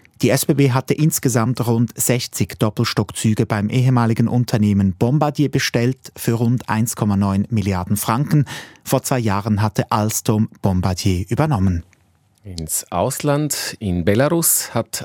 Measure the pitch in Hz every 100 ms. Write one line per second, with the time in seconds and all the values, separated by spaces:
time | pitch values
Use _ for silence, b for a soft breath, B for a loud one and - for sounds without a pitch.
0 | B _ 117 135 - 139 139 127 - -
1 | 156 - 139 117 113 120 101 117 120 -
2 | - 123 - - 104 - 110 - 120 -
3 | 104 - 113 107 110 107 104 131 127 127
4 | 113 113 117 123 117 113 104 101 98 90
5 | 120 147 151 147 139 135 - 123 120 131
6 | - - - 117 117 123 - 110 107 -
7 | 104 98 101 98 101 110 98 92 92 104
8 | - 117 147 151 - B B B - 135
9 | - 131 110 98 110 101 110 - 123 113
10 | 107 - - 107 107 - 101 92 92 90
11 | 101 87 - - 156 113 95 87 - _
12 | _ _ _ _ 101 87 82 - - 90
13 | 113 - 147 143 151 - - - 101 87
14 | 85 104 147 170 165 - - 120 110 -